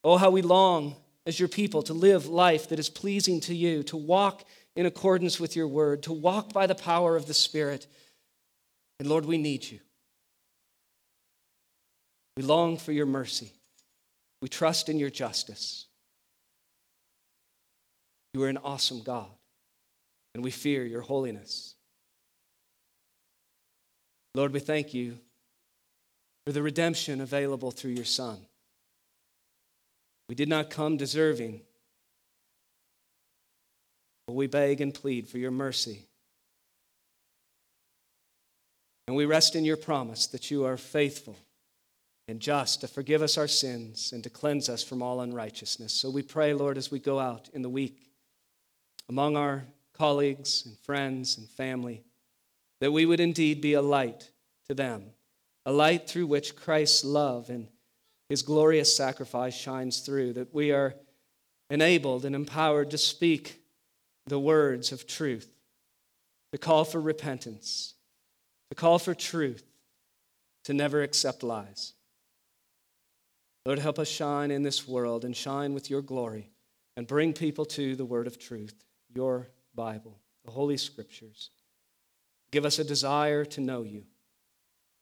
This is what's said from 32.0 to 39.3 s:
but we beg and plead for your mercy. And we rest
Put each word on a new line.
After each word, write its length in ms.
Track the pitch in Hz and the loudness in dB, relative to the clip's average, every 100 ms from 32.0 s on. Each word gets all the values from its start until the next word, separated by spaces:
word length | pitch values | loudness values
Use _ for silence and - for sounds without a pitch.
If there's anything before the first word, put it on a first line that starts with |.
| _ _ _ _ _ _ _ _ _ _ _ _ _ _ _ _ _ _ _ _ _ _ - | _ _ _ _ _ _ _ _ _ _ _ _ _ _ _ _ _ _ _ _ _ _ -8
but 60 | |
we 140 | 123 139 | -4 0
beg 340 | 143 143 139 | 2 2 2
and 140 | 143 | -2
plead 340 | 143 139 123 110 | -4 -4 -4 -6
for 80 | 123 | -6
your 140 | 127 | -4
mercy. 560 | 127 135 123 117 98 - _ _ _ _ _ _ _ _ _ _ _ _ _ _ _ _ _ _ _ _ _ _ _ _ _ _ _ _ _ - | -4 -4 -4 -4 -8 -18 _ _ _ _ _ _ _ _ _ _ _ _ _ _ _ _ _ _ _ _ _ _ _ _ _ _ _ _ _ -4
And 80 | |
we 120 | 135 | 0
rest 280 | 147 | 4